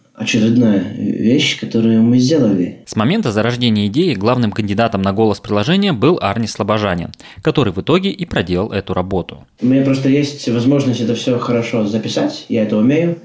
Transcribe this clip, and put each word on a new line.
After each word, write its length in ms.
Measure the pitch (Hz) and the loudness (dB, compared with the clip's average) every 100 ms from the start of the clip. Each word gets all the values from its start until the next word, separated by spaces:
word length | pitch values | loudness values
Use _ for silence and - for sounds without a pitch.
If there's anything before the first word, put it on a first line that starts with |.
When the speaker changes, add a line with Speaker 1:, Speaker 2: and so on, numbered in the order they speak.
| _ - | _ -10
Speaker 1:
очередная 800 | 107 117 110 120 113 98 90 | -2 0 2 4 4 2 -2
вещь, 680 | - - - 110 143 - - | -4 -4 0 2 2 0 -4
которую 440 | 139 117 113 113 | -4 0 2 4
мы 160 | 113 127 | 4 4
сделали. 640 | 127 160 113 95 87 - - | 4 2 2 2 -2 -6 -6
Speaker 2:
С 100 | 110 | -2
момента 360 | 110 214 143 | 0 0 0
зарождения 560 | 104 113 120 120 107 104 | 0 0 0 0 2 0
идеи 260 | 117 180 | 0 0
главным 380 | 104 104 123 113 | 0 0 2 0
кандидатом 500 | 98 104 104 117 98 | -2 -2 0 0 0
на 100 | 98 | 0
голос 280 | 98 110 98 | 2 2 0
приложения 520 | - 104 113 190 202 | -2 -2 0 0 0
был 280 | 120 139 180 | 2 2 2
Арни 240 | 98 101 110 | 0 -2 -4
Слобожанин, 680 | - 104 110 104 87 85 - - - | -4 -2 0 0 -2 -6 -12 -20 -4
который 320 | 160 151 117 | -2 0 0
в 80 | 92 | -2
итоге 300 | - 170 196 | 0 0 0
и 140 | - 175 | -4 -4
проделал 460 | - 90 90 101 | -4 -2 -2 -2
эту 220 | 98 - | -4 -4
работу. 540 | 92 92 95 82 71 - _ | -4 -2 -4 -4 -12 -20 _
Speaker 1:
У 60 | 120 | 0
меня 180 | 135 | 2
просто 260 | 135 135 135 | 2 0 2
есть 380 | 143 143 - - | 0 0 -4 -4
возможность 520 | 120 120 143 127 113 | 0 2 2 0 -2
это 140 | 113 113 | -2 -2
все 240 | - 120 | -2 -2
хорошо 480 | - 117 113 117 104 | 0 -2 -2 -2 -2
записать, 580 | 110 110 - 98 - - | -2 -4 -2 -4 -6 -4
я 140 | 117 | -2
это 160 | 104 107 | 0 2
умею. 400 | 120 151 170 170 | 2 2 0 -4